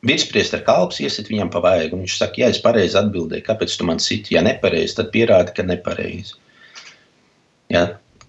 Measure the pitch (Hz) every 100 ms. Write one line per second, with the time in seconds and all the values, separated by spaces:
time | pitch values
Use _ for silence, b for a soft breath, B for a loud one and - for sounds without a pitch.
0 | 117 - - 110 95 - - 90 90 -
1 | - - 104 107 90 101 - 92 78 90
2 | 92 - 90 - 123 - - 120 90 95
3 | 104 95 80 80 - 110 - - - 73
4 | - - 104 85 90 - 95 82 - -
5 | - 107 113 98 90 - 92 90 - -
6 | - 90 95 - B B B B B B
7 | B _ _ _ _ _ _ 87 87 -
8 | _ _